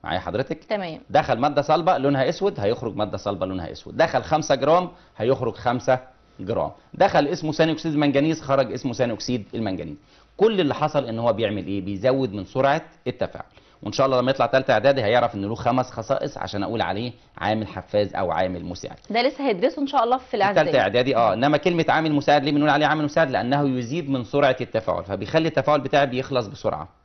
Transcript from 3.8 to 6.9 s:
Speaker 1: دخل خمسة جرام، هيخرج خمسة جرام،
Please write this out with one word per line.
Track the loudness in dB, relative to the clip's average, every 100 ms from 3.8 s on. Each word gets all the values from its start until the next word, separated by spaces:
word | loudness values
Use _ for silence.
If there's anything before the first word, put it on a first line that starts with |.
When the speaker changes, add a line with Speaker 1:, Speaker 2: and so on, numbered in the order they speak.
| -12 0
Speaker 1:
دخل | 0 0
خمسة | 0 -2 0 0
جرام، | 4 2 2 -12 _ -4
هيخرج | 0 0 -2 -4
خمسة | -2 -2 0 0 -2 _ _ -14
جرام، | -4 -2 -4 -6 _